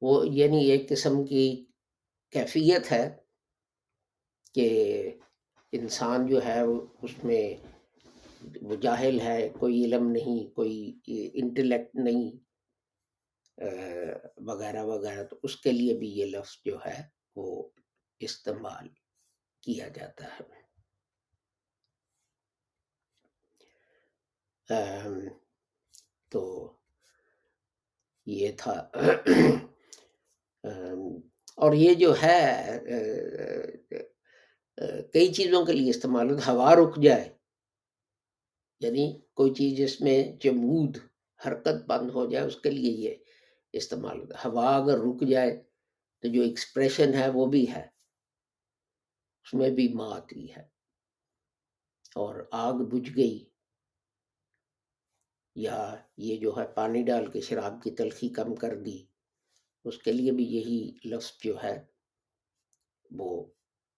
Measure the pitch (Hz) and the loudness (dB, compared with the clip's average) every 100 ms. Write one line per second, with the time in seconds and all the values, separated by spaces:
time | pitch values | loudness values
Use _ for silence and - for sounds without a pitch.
0 | 131 143 156 139 147 151 139 139 135 151 | 2 4 4 4 4 6 6 4 2 -2
1 | 151 139 139 135 131 127 - _ _ _ | 0 0 0 2 2 0 -10 _ _ _
2 | _ _ _ 143 117 160 156 226 - 120 | _ _ _ -6 -2 2 4 4 2 0
3 | 139 - _ _ _ _ _ _ _ _ | -2 -6 _ _ _ _ _ _ _ _
4 | _ _ _ _ _ - 117 110 104 104 | _ _ _ _ _ -2 2 2 0 -2
5 | 95 - _ _ _ _ _ - 113 - | -6 -12 _ _ _ _ _ -10 -8 -6
6 | - 127 127 131 120 117 117 120 - _ | -2 -2 0 0 0 0 0 -2 -6 _
7 | 123 - 120 113 104 - - - _ _ | -16 -8 -2 0 0 -6 -16 -20 _ _
8 | _ _ - - - - 104 104 120 120 | _ _ -20 -20 -20 -16 -10 -4 -2 0
9 | 131 123 117 117 110 - 123 120 120 120 | 2 0 0 -2 -4 -2 0 2 2 2
10 | 120 117 120 120 104 - 113 110 104 - | 0 0 -2 -4 -6 -6 -4 -6 -12 -16
11 | - 113 - 139 123 123 127 120 117 - | -12 -10 -8 -6 -4 0 0 0 -2 -4
12 | 123 120 110 - _ _ _ _ _ _ | 0 0 -2 -8 _ _ _ _ _ _
13 | _ _ _ _ _ - 95 92 92 87 | _ _ _ _ _ -12 -10 -10 -12 -10
14 | 82 - - - 104 98 107 107 107 107 | -10 -10 -14 -18 -12 -10 -8 -8 -6 -6
15 | 104 101 101 - 135 - - 123 123 113 | -6 -10 -12 -10 -12 -4 -2 0 0 -2
16 | 110 101 101 101 - - 101 98 - - | -4 -6 -6 -6 -12 -12 -10 -8 -10 -14
17 | 151 _ _ 101 95 - - _ _ _ | -16 _ _ -14 -10 -10 -12 _ _ _
18 | _ - - - - 104 98 - 95 _ | _ -16 -14 -12 -10 -10 -10 -16 -20 _
19 | _ _ _ _ _ _ - 117 - - | _ _ _ _ _ _ -10 -10 -10 -16
20 | - - - - - - _ _ _ _ | -18 -18 -20 -18 -20 -20 _ _ _ _
21 | _ _ _ _ _ _ _ _ _ _ | _ _ _ _ _ _ _ _ _ _
22 | _ _ _ _ _ _ _ _ _ _ | _ _ _ _ _ _ _ _ _ _
23 | _ _ _ _ _ _ _ _ _ _ | _ _ _ _ _ _ _ _ _ _
24 | _ _ _ _ _ _ - 220 202 202 | _ _ _ _ _ _ -6 -4 -4 -8
25 | 208 190 - - _ _ _ _ _ - | -10 -10 -12 -16 _ _ _ _ _ -20
26 | _ _ _ 113 92 92 - _ _ _ | _ _ _ -8 -8 -10 -16 _ _ _
27 | _ _ _ _ _ _ _ _ _ _ | _ _ _ _ _ _ _ _ _ _
28 | _ _ - 101 101 101 - 92 - - | _ _ -12 -4 -4 -4 -6 -8 -8 0
29 | - - - - - - - _ _ - | 2 4 6 6 6 4 -2 _ _ -20
30 | _ _ _ _ _ _ 107 95 90 92 | _ _ _ _ _ _ -14 -12 -10 -10
31 | 92 87 - _ _ - 151 151 165 170 | -10 -12 -16 _ _ 2 4 8 8 8
32 | 175 151 156 175 139 113 104 117 - 120 | 8 6 6 6 6 2 -4 -8 -6 -6
33 | 107 - - - - - - - - - | -4 -4 -6 -8 -8 -8 -8 -14 -14 -14
34 | - _ _ _ _ _ _ - - - | -14 _ _ _ _ _ _ -12 -10 -10
35 | - 160 180 180 185 180 170 143 131 117 | 0 4 4 4 2 4 4 2 2 0
36 | 131 123 120 143 135 120 135 170 156 151 | 0 0 2 0 0 4 8 10 8 8
37 | 143 123 - - _ _ _ _ _ _ | 8 8 2 -14 _ _ _ _ _ _
38 | _ _ _ _ _ _ _ _ 117 131 | _ _ _ _ _ _ _ _ -4 0
39 | 147 147 _ - 135 135 139 135 135 - | -2 -4 _ 2 2 4 0 0 -2 0
40 | 139 135 135 - 135 123 120 160 139 - | 2 4 2 0 0 2 2 2 0 -4
41 | - _ _ _ 135 117 - - - 120 | -16 _ _ _ -8 -4 -2 -2 -2 -2
42 | 123 127 123 131 139 - 143 139 123 110 | -2 -4 -4 -2 -4 -4 -4 0 0 -2
43 | 110 - _ _ _ _ _ - - - | -4 -8 _ _ _ _ _ -10 -8 -8
44 | 101 - - - 127 117 123 139 139 127 | -8 -10 -12 -10 -6 0 2 2 4 2
45 | 120 123 139 131 127 - - _ _ _ | 0 -2 4 6 6 0 -8 _ _ _
46 | _ _ 120 120 117 117 - 131 135 - | _ _ -2 2 2 0 -6 0 0 4
47 | 143 139 131 127 131 143 120 - - _ | 2 4 0 2 2 4 2 -2 -12 _
48 | _ _ _ _ _ _ _ _ _ _ | _ _ _ _ _ _ _ _ _ _
49 | _ _ _ _ - 131 131 127 120 113 | _ _ _ _ -8 -2 0 2 0 0
50 | 110 98 - - - - - _ _ _ | -8 -10 -12 -16 -16 -20 -20 _ _ _
51 | _ _ _ _ _ _ _ _ _ _ | _ _ _ _ _ _ _ _ _ _
52 | _ - 104 - - 113 120 123 120 123 | _ -8 -8 -8 -10 -6 -4 -2 -2 -4
53 | - 135 117 104 - _ _ _ _ _ | -4 0 0 0 -14 _ _ _ _ _
54 | _ _ _ _ _ _ _ _ _ _ | _ _ _ _ _ _ _ _ _ _
55 | _ _ _ _ _ - 110 107 104 113 | _ _ _ _ _ -10 -8 -6 -8 -12
56 | _ - 107 110 110 113 - - 113 117 | _ -14 -8 -6 -4 -4 -6 -4 -2 -2
57 | 120 120 104 107 - 110 104 110 107 - | 0 -2 -4 -8 -6 -6 -6 -8 -8 -6
58 | - - 120 - 113 110 113 104 95 - | -6 -6 -8 -6 -8 -6 -8 -8 -10 -14
59 | - _ _ _ _ _ _ _ 120 113 | -18 _ _ _ _ _ _ _ -14 -8
60 | - 120 131 123 117 113 113 117 - - | -4 -2 0 0 -2 -4 -4 -6 -6 -14
61 | 117 117 - - 110 - 104 95 - _ | -10 -10 -12 -10 -8 -6 -6 -10 -12 _
62 | _ _ _ _ _ _ _ _ _ _ | _ _ _ _ _ _ _ _ _ _
63 | _ 90 95 85 - _ _ _ _ | _ -12 -8 -8 -12 _ _ _ _